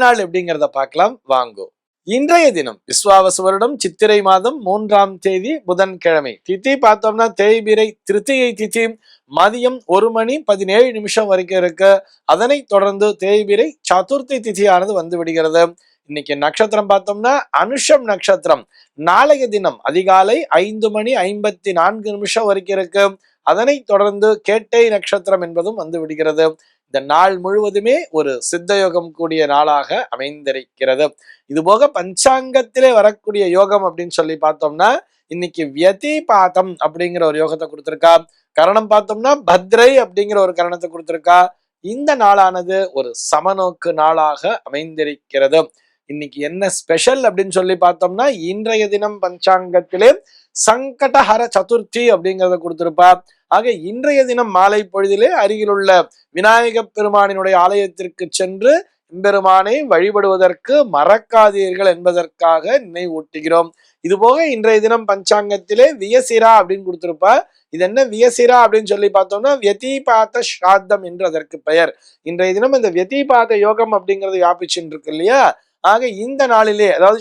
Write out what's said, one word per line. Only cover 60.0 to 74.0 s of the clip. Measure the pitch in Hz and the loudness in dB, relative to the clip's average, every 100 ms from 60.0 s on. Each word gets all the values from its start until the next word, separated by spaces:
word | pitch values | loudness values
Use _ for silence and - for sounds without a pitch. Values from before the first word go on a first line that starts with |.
| 196 208 196 185 185 - - 294 247 151 | 2 0 0 2 0 0 -2 0 2 0
மறக்காதீர்கள் | 160 220 - 220 214 196 190 185 196 | 2 2 2 4 4 2 -4 0 0
என்பதற்காக | 170 180 175 165 - 170 165 170 269 208 | 2 0 -2 -4 -2 2 2 0 -2 -2
நினைவூட்டுகிறோம். | 175 180 160 151 156 156 165 165 _ _ _ 170 | -10 -8 -10 -12 -8 0 0 0 _ _ _ -4
இது | 190 226 | 2 4
போக | 285 330 233 | 4 0 0
இன்றைய | 220 220 220 | 2 2 2
தினம் | 226 214 | 0 -2
பஞ்சாங்கத்திலே | 196 180 208 208 202 196 208 277 262 | -4 0 0 0 -6 -4 2 2 2
வியசிரா | 196 247 254 226 226 226 | 0 0 2 2 6 6
அப்படின்னு | 175 196 185 | 4 -4 -6
கொடுத்திருப்பா. | 175 175 156 190 262 - _ _ 160 | -10 -8 -2 2 2 0 _ _ -4
இது | 185 | -2
என்ன | 233 262 | 0 -2
வியசிரா | 214 247 233 240 247 226 | 2 0 2 4 6 4
அப்படின்னு | 220 208 202 | 2 0 -2
சொல்லி | 202 190 | 0 0
பார்த்தோம்னா | 190 202 262 277 | -2 -2 -2 0
வியதிபாத | 202 196 254 277 269 220 220 240 233 | -2 -4 -6 -6 0 0 0 -4 -8
ஸ்ராத்தம் | - 180 196 185 202 180 | -2 2 2 2 -4 -4
என்று | 175 185 | -6 -4
அதற்கு | 160 151 156 - | -4 -10 -12 -2
பெயர். | 165 156 - _ _ 156 | 0 0 -4 _ _ -10
இன்றைய | 170 185 190 | -4 -2 0
தினம் | 254 269 | 0 0
இந்த | 214 170 | -2 -2
வியதிபாத | 185 277 285 247 226 214 208 | -4 -4 0 0 2 0 0
யோகம் | 214 226 | 0 -2
அப்படிங்கிறது | 208 | -2